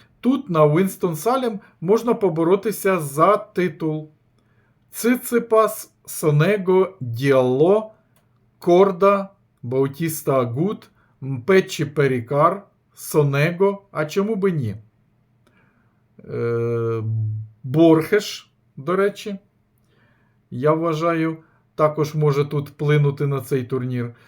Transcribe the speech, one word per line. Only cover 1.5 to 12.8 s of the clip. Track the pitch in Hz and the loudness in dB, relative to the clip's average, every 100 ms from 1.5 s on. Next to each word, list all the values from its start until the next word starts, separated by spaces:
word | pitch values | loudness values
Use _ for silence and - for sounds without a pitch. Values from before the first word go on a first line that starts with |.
| 202 - - | -6 -14 -8
можна | 165 226 233 | 0 0 2
поборотися | 240 190 160 165 196 220 202 196 185 | 0 0 0 2 2 0 -2 -2 -2
за | 147 139 175 - | -2 2 2 2
титул. | - - 180 147 160 156 151 _ _ _ _ _ _ _ _ | -2 -4 -4 -4 -6 -6 -10 _ _ _ _ _ _ _ _
Циципас | - 233 247 - 233 233 220 214 - - _ - | -4 -2 -2 -2 -4 0 2 2 -2 -16 _ -16
Сонего, | - 156 147 170 208 185 185 185 - | -4 0 2 2 0 2 2 2 -4
Діало, | 123 113 139 135 127 127 165 214 214 _ _ _ _ _ _ _ | -10 -2 2 4 4 4 4 2 0 _ _ _ _ _ _ _
Корда, | - 175 196 180 196 202 196 _ _ _ | 2 4 4 4 2 2 -4 _ _ _
Баутіста | 120 131 135 143 165 160 - 135 | -4 -2 -2 -2 -6 -4 -2 0
Агут, | 120 120 190 - - _ _ - | 0 -2 -4 -4 -14 _ _ -14
Мпечі | 135 131 113 190 190 - 151 | -10 -6 2 2 2 -6 -6
Перікар, | - 139 127 113 143 165 196 - _ | 0 0 0 -2 2 2 0 -12 _